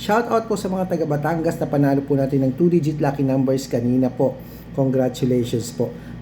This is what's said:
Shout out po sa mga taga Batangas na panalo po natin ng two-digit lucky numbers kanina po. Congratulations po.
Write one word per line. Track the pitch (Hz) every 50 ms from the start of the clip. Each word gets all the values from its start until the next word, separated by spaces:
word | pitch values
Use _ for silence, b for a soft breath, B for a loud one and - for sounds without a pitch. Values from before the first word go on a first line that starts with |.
Shout | - - 208 226 240 240
out | 226 226 226 -
po | 214
sa | 190 - 190
mga | 185 185 185 180
taga | 175 156 160
Batangas | 151 147 147 147 151 170 165 160 165 147 -
na | 151 -
panalo | - 143 143 139 139 139 139 -
po | 147
natin | 135 135 135 143 135 131 131
ng | 127
two-digit | - 175 175 170 170 139 156 147 - 156
lucky | 160 143 147
numbers | 139 131 131 135 127 131 135 127 127 -
kanina | - 120 120 123 127 131 131 123
po. | 120 - 139 127 - B B B B B B B
Congratulations | - - 135 135 127 131 127 127 120 - 135 123 123 123 117 117 - 117 104 - -
po. | - 120 117 B B B B B B